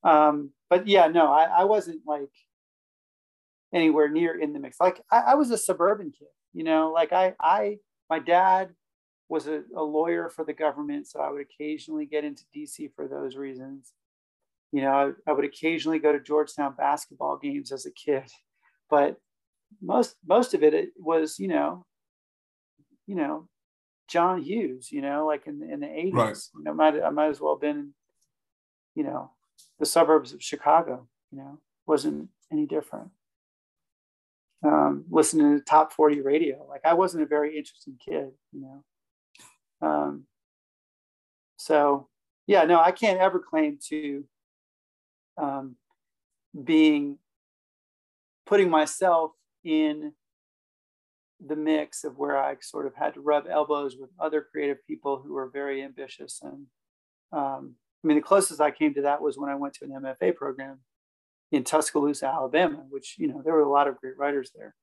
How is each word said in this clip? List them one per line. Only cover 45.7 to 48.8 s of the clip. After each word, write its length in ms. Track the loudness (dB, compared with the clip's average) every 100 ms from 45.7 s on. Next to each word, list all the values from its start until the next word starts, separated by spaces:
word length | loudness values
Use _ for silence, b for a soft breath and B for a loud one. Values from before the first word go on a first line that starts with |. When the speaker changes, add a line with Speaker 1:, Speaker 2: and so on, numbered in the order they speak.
| -18 _ _ _ _ _ _ _ -12
Speaker 1:
being, 540 | 0 4 6 4 -2 -8 _ _ _ _ _ _ _ _ _ _ _ _ 0
putting 240 | 4 4
myself 640 | 2